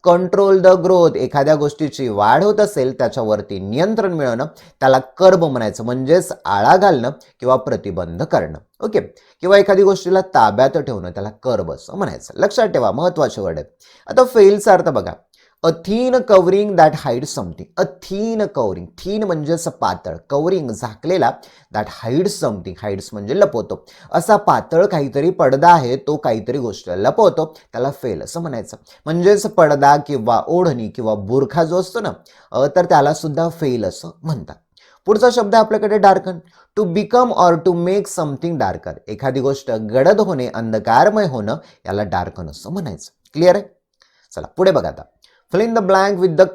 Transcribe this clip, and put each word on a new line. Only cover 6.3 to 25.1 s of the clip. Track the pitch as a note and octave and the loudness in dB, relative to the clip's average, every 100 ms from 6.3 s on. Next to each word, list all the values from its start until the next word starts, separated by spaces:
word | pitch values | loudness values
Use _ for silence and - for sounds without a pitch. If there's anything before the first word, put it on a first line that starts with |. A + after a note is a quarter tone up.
| - | -10
आळा | - G2+ A#2 F3+ | -4 0 4 4
घालणं | G3 C#3+ B2 C#3+ _ _ | 4 2 -2 -8 _ _
किंवा | A#2+ B2+ | 0 0
प्रतिबंध | C3+ A2 G2+ F2 F2 E2+ | 0 -6 -6 -8 -8 -8
करणं. | D#3+ C3+ D2+ D#2 _ _ | -4 -2 -4 -12 _ _
ओके, | A2 C3 - _ _ _ | -4 -4 -6 _ _ _
किंवा | F3+ G3+ | 4 4
एखादी | G3 F#3+ | 6 4
गोष्टीला | G3 F#3 F3+ F#3+ | 4 2 0 0
ताब्यात | F#3 C#3 A2 G#2 C3+ D#3+ | 2 2 2 4 2 0
ठेवणं, | C#3 G#2+ F2 | -6 -8 -10
त्याला | F#2+ G2+ | -10 -12
कर्ब | G#2+ B2+ A2 E2 | -8 -4 -4 -4
असं | - - F#3+ | -10 -12 -8
म्हणायचं. | E3 C#2+ - - | -8 -8 -14 -2
लक्षात | G3+ A3+ A3 | -2 0 0
ठेवा, | D3+ A2 | 0 -2
महत्त्वाचे | A2+ F3+ F3 B2+ - | 0 -4 -2 -4 -2
वर्ड | F#2+ D#2+ | -8 -8
आहेत. | - _ _ _ - | -12 _ _ _ -2
आता | - | 2
फेलचा | B3+ A#3+ G3 G#3 G#3+ | 2 6 6 6 4
अर्थ | F#3 E3 | 4 2
बघा, | B2 F2 E2 _ _ _ _ E3 | -2 -6 -12 _ _ _ _ -2
a | |
thin | E3 F3+ A3 B3+ | -2 -4 -2 0
covering | B3+ B3 F#3+ F3 G3 G#3 | 0 4 4 6 2 2
that | F3+ D#3 | 4 4
hides | D#3 C#3+ A#2+ D3 - | 2 -4 -6 -6 -8
something. | F2+ D#2+ - - | -10 -12 -12 -4
A | |
thin | F#3 - - F#3+ A3+ A3 G3+ D#3 | -4 -6 -10 -6 -4 -4 -4 -2
covering, | A2 F2+ F2+ | -4 -4 -12
thin | - F3+ G#3+ | -14 -8 -6
म्हणजेच | G#3 D#3+ D3 E3 | -4 -4 -4 -4
पातळ, | - - G#2+ F#2 F2 E2 _ | -4 -4 -6 -4 -10 -14 _
कव्हरिंग | C#3 E3 F#3+ C3+ | -2 -2 -2 -4
झाकलेला, | A2 A#2 G#2+ D3+ F3+ A#2+ - - _ _ | -10 -12 -10 -4 0 -2 -4 -20 _ _
that | G#2+ G#2+ | -8 -8
hides | - A#2 C#3 F#3 - | -10 -4 -2 -2 -4
something, | C#3+ G2+ F2+ F2 | -6 -6 -12 -10
hides | G#2+ G2 - | -8 -8 -10
म्हणजे | G#2+ G2+ E3+ | -14 -6 0
लपवतो. | G3+ A#2 G2 - _ _ - | 0 0 -8 -12 _ _ -4
असा | E3+ E3+ G#3 | -4 2 2
पातळ | - B2+ - D#3+ G3+ | 2 -2 0 0 0
काहीतरी | E3 C#3 | 0 -4